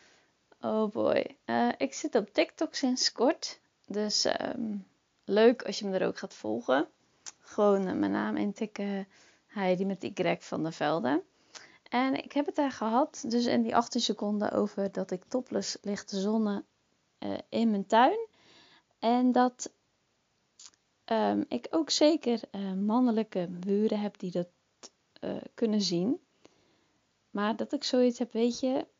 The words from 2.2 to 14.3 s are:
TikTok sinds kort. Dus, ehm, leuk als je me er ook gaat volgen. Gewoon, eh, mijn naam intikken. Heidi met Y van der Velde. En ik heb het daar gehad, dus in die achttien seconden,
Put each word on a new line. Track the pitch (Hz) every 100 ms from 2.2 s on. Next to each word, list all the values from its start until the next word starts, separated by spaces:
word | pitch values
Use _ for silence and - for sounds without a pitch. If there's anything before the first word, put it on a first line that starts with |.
| 202
TikTok | - 330 - 320 -
sinds | 254 254 -
kort. | - 269 - - - _ _ -
Dus, | 202 208 202 -
ehm, | - - - 226 202 185 _ _ _ -
leuk | 196 226 240
als | - 202
je | 202
me | 185
er | 185
ook | -
gaat | 190
volgen. | - 214 233 240 262 339 _ _ _ - -
Gewoon, | - - 208 196 185
eh, |
mijn | - 196
naam | 202 214 214
intikken. | 208 196 214 - 202 196 190 _ - _ _
Heidi | 208 185 180 196
met | 190
Y | - 202 170 170
van | - -
der | 156
Velde. | - 151 160 240 302 - _ _ - - - -
En | 240 262 269
ik | -
heb | 285 294
het | -
daar | 277
gehad, | - 220 233 311 - 233
dus | 240 240
in | 240
die | 226 -
achttien | 233 240
seconden, | 233 202 208